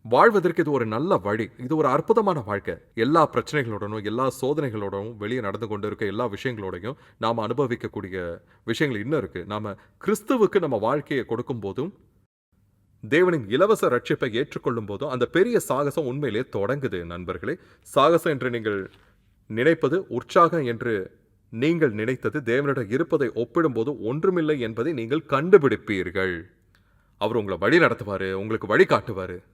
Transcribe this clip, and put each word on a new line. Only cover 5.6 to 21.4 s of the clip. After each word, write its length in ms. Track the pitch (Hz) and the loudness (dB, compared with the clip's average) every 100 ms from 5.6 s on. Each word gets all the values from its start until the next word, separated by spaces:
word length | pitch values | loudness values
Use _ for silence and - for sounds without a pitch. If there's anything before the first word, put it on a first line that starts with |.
| 110 | -6
கொண்டு 200 | 104 104 | -6 -6
இருக்க 180 | 104 104 | -4 -4
எல்லா 240 | 101 120 | -2 -4
விஷயங்களோடையும் 680 | 101 131 113 95 92 104 143 - _ | -4 -8 -6 -8 -8 -10 -12 -18 _
நாம 300 | 113 117 107 | -2 0 -2
அனுபவிக்கக்கூடிய 960 | 120 135 117 110 104 95 92 87 85 _ _ | -2 0 -2 -6 -8 -8 -8 -8 -10 _ _
விஷயங்கள் 380 | - 117 151 110 | -6 -2 0 -2
இன்னும் 160 | 110 151 | -2 -4
இருக்கு. 280 | 98 90 90 | -4 -10 -8
நாம 300 | 107 107 95 _ _ - | -8 -8 -12 _ _ -2
கிறிஸ்துவுக்கு 540 | 208 - 262 208 196 | -2 0 2 4 4
நம்ம 180 | 160 117 | 0 0
வாழ்க்கையை 480 | 110 147 - 139 104 | 0 0 -2 -4 -2
கொடுக்கும் 340 | 113 - 120 | -4 -4 -6
போதும், 340 | 98 95 165 - _ _ _ _ _ _ _ _ _ _ 107 | -6 -6 -8 -10 _ _ _ _ _ _ _ _ _ _ 0
தேவனின் 420 | 147 185 165 98 | 4 4 2 0
இலவச 380 | 127 202 214 180 | 2 4 4 2
ரட்சிப்பை 440 | 123 - 151 127 | 0 0 -2 0
ஏற்றுக்கொள்ளும் 520 | 107 143 - 139 117 104 | -2 -4 -4 -4 -4 -6
போதும் 240 | 101 143 | -6 -6
அந்த 160 | 127 120 | -2 0
பெரிய 340 | 165 226 226 | 2 4 2
சாகசம் 460 | - 135 143 151 139 | 0 0 0 -2 -4
உண்மையிலேயே 440 | 135 143 104 131 | -2 -2 -2 -2
தொடங்குது 540 | 107 101 143 131 92 85 | -2 -2 -2 -2 -4 -8
நண்பர்களே. 520 | 87 90 90 104 165 - _ | -10 -8 -6 -6 -8 -12 _
சாகசம் 500 | - 143 143 170 170 | -2 4 6 4 2
என்று 180 | 139 127 | -2 -2
நீங்கள் 420 | 120 107 101 92 - _ _ _ _ _ | -2 -2 -2 -6 -16 _ _ _ _ _
நினைப்பது, 600 | 110 139 165 139 175 - | 2 2 4 2 0 -2
உற்சாகம் 580 | 117 - 185 170 170 127 | -8 0 4 4 4 -2
என்று 540 | 117 120 104 90 _ _ _ | -4 -2 -2 -4 _ _ _